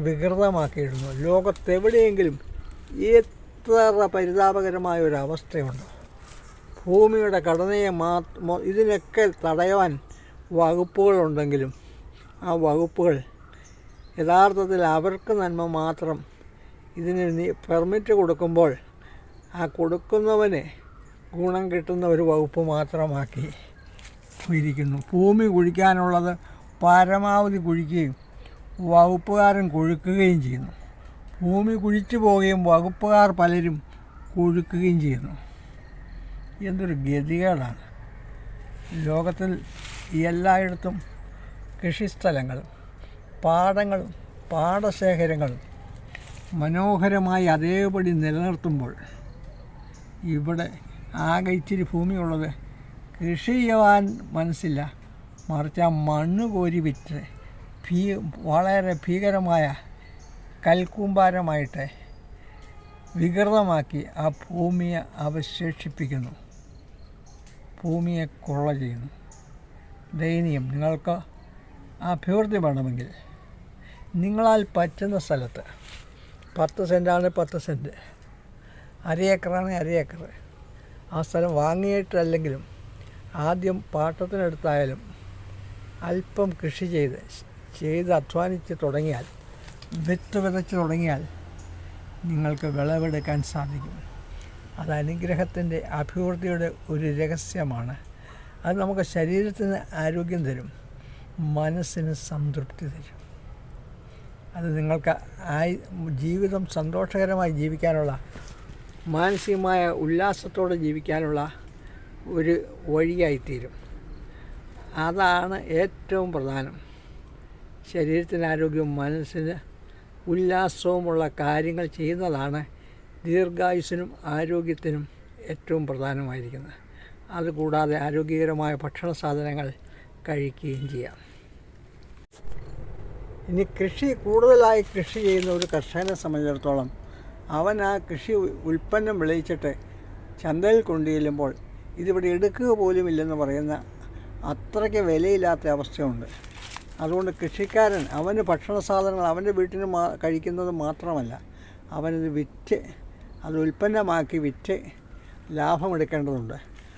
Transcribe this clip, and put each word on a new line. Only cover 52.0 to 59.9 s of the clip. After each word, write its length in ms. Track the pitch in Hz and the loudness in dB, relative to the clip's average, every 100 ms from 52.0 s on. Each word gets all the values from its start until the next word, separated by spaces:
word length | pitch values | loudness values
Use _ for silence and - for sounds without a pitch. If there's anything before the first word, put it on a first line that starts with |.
| 175 196 170 160 156 143 - - - - - - | 0 0 0 -2 -2 -6 -12 -16 -18 -18 -18 -6
കൃഷി 340 | 170 175 - 247 | -4 -2 0 2
ചെയ്യുവാൻ 440 | 233 220 208 202 202 220 - 160 | 4 8 8 8 4 -2 -6 -2
മനസ്സില്ല, 440 | 165 165 175 143 147 - - - - - - | -2 -2 -2 -2 -4 -10 -18 -20 -20 -14 -6
മറിച്ച് 320 | 151 151 160 | -4 -2 2
ആ 40 | 170 160 151 | 2 2 2
മണ്ണ് 360 | 151 160 190 233 | 2 2 0 0
കോരി 260 | 202 175 170 156 | 0 2 2 0
വിറ്റ് 340 | 135 - 147 - - - - - - | -2 -8 -10 -10 -14 -18 -16 -18 -16
ഭീ-, 340 | - 175 196 196 180 139 160 | -2 0 0 -2 -6 -6 0
വളരെ 460 | 156 190 196 185 165 | 2 4 2 2 -2
ഭീകരമായ 600 | - 180 202 196 185 170 151 135 - | -2 0 2 2 2 4 2 -2 -10